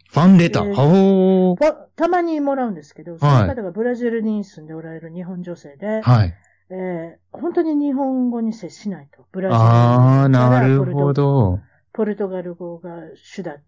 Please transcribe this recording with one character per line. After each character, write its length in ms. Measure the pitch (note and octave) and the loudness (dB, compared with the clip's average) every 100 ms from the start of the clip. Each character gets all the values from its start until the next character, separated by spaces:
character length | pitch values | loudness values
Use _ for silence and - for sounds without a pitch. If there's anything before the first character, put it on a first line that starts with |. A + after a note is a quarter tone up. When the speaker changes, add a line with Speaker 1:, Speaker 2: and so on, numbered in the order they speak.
| _ | _
Speaker 1:
フ 80 | - | 2
ァ 80 | F3 | 6
ン 100 | F#3+ | 6
レ 140 | E3+ | 6
タ 100 | - | 0
ー？ 100 | - | -2
Speaker 2:
え 20 | |
ー、 20 | |
Speaker 1:
ほ 800 | G2+ C#3+ F#3+ F#3+ F#3+ F#3 F#3+ F#3 | 0 4 6 6 4 4 4 2
ー。 100 | F3+ | 2
Speaker 2:
わ-、 220 | D4+ D4+ - | 0 0 -8
た 140 | - E4 | -4 -2
ま 120 | F4+ | 0
に 200 | E4+ D#4 | -2 -2
も 160 | C#4 C4+ | -2 -2
ら 100 | B3 | -4
う 60 | |
ん 20 | |
で 80 | F3 | -6
す 100 | D3 | -14
け 100 | - | -20
ど、 80 | D#3 | -16
Speaker 1:
は 40 | E3 | -2
い。 40 | |
Speaker 2:
そ 60 | D3 | 2
の 200 | C3+ G2 | 4 2
方 160 | - | -2
が 80 | G3 | -8
ブ 140 | E3+ | -4
ラ 100 | A#3+ | -4
ジ 160 | B3 A#3+ | -2 -4
ル 120 | A3+ | -4
に 200 | A3 G#3+ | -4 -6
住 220 | G3 - | -8 -14
ん 20 | D#3 | -18
で 80 | |
お 80 | D#3+ | -16
ら 100 | D#3+ | -14
れ 60 | D#3+ | -16
る 140 | D#3+ | -16
日 100 | E3 | -14
本 200 | F3 F#3 | -12 -12
女 100 | F3 | -12
性 220 | E3+ D3+ C#3+ | -14 -18 -14
で、 240 | G3+ A3 | -8 -4
Speaker 1:
は 240 | A3 A#2+ | 2 2
い。 100 | F#2 E2+ _ _ - | 2 -6 _ _ -16
Speaker 2:
え 480 | F#3 F#3 F3 E3 - _ | -10 -8 -8 -12 -18 _
ー、 60 | - | -12
本 140 | D4 | -6
当 100 | F4 | -4
に 140 | D#4+ D4 | -2 -2
日 160 | C#4+ | -2
本 380 | C4+ C4+ C4 B3 | -2 -4 -2 -4
語 100 | A#3+ | -4
に 140 | A3+ | -6
接 160 | A3 E3 | -8 -12
し 200 | - G#3 | -14 -12
な 120 | E3+ | -12
い 60 | C#3 | -16
と。 120 | _ _ | _ _
ブ 120 | F#3+ | -8
ラ 80 | F#3 | -2
ジ 40 | |
ル 60 | A#2 | 2
Speaker 1:
あ 680 | A2+ A#2 A#2+ B2 B2+ C3+ C#3 | 4 4 4 4 4 4 4
ー、 40 | |
Speaker 2:
か 60 | B2+ | 4
ら 120 | B2 | 4
Speaker 1:
な 160 | B2+ B2+ | 4 2
る 180 | C3+ | 2
ほ 0 | |
ど。 80 | C3 | 0
Speaker 2:
ポ 140 | C#3 C#3+ | -2 -2
ル 60 | |
ト、 460 | C#3 C#3+ C#3 G2+ F#2 - _ _ | 0 0 2 0 -2 -8 _ _
ポ 120 | - G#3+ | -6 -6
ル 100 | G3+ | -4
ト 120 | G3 | -6
ガ 140 | F#3 | -8
ル 120 | F3+ E3+ | -10 -12
語 220 | F3 E3+ | -14 -14
が 180 | F3+ E3+ D#3+ | -16 -16 -18
主 300 | D3+ _ - | -20 _ -14
だ 140 | E3+ C#3+ | -12 -14